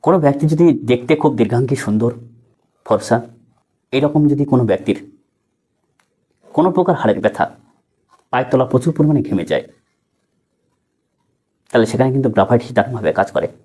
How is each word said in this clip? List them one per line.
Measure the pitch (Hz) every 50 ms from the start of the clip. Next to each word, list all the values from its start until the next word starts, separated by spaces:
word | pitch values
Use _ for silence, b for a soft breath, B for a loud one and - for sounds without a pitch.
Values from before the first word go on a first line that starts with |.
| -
কোনো | - 185 180 151
ব্যক্তি | 139 139 - 156 151
যদি | 156 151 170 170 135 - - 113
দেখতে | 123 123 123 - 151 151
খুব | - 147 127 110
দীর্ঘাঙ্গী, | 113 104 120 120 135 123 143 127 -
সুন্দর, | 104 104 107 117 117 123 - - - - _ _ _ _ _ _ _ _ _ _
ফর্সা, | - 110 - - - 120 120 113 - - _ _ _ _ _ _ _ _ _ _ _
এরকম | - 135 143 147 147 156 147 147
যদি | 143 139 143 139
কোনো | 131 123 120 107
ব্যক্তির | - - - - - - - - - _ _ _ _ _ _ _ _ _ _ _ _ _ _ _ _ _ _ _ _ _ _ _ _ _ _ - -
কোনো | 151 160 185 175
প্রকার | - 180 - 165 -
হাড়ের | - 113 101 - -
ব্যথা, | 104 - - 82 - - - _ _ _ _ _ _ _ _ _ _ _ _ _ _
পায়ের | - 123 131 -
তলা | - 127 131 123
প্রচুর | - 123 - 165 156
পরিমাণে | - 151 151 151 135 - -
ঘেমে | - 90 85 -
যায়, | - - - - _ _ _ _ _ _ _ _ _ _ _ _ _ _ _ _ _ _ _ _ _ _ _ _ _ _ _ _ _ _ _ _ _ _ _ _ _ _ _ _
তাহলে | - 120 110 -
সেখানে | - 113 131 131 131
কিন্তু | 139 127 120 -
গ্রাফাইটিস | 104 95 - 123 120 - - 123
দারুণভাবে | 120 - 123 123 113 107 - - -
কাজ | - - -
করে। | - - - - _